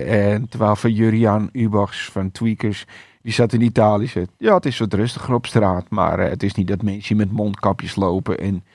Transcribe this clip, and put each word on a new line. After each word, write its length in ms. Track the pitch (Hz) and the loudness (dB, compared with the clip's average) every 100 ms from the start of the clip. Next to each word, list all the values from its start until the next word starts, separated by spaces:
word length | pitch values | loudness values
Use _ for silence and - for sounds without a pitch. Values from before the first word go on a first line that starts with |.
En 480 | 65 107 101 104 117 | 0 2 2 0 -2
terwijl 260 | 110 104 104 | 0 0 2
van 160 | 120 | 2
Juriaan 560 | 107 113 110 110 104 104 | 2 2 4 4 2 0
Ubachs 580 | 127 113 104 101 - - | -2 0 0 0 -4 -8
van 200 | 98 95 | -6 -6
Tweakers 540 | - 113 110 104 98 - - - _ 117 | -2 -2 -2 -4 -4 -10 -20 -20 _ -4
die 80 | |
zat 200 | 110 113 | 0 2
in 80 | 120 | 4
Italië, 460 | 120 117 107 104 110 | 2 4 4 4 0
zei, 180 | 87 90 - | -4 -6 -2
"Ja, 160 | 220 185 | 2 2
het 100 | 143 | 2
is 120 | - | -2
wat 140 | 107 | -2
rustiger 400 | 98 117 - - | 0 -2 -4 -2
op 120 | 120 - | -2 0
straat, 440 | 117 98 90 - | 2 2 0 -2
maar, 300 | 104 85 87 | 0 0 2
eh, 100 | 87 | -2
het 140 | 92 | -2
is 100 | 101 | -4
niet 140 | 107 92 | -2 -2
dat 140 | 98 | -2
mensen 340 | 104 101 - 107 | -2 -4 -2 0
met 140 | 98 | 0
mondkapjes 640 | 107 104 98 101 98 82 - | -2 -4 -2 -2 -2 -4 -2
lopen." 440 | 95 92 - - | 0 0 -2 -4
En 240 | 98 92 - | -4 -4 -8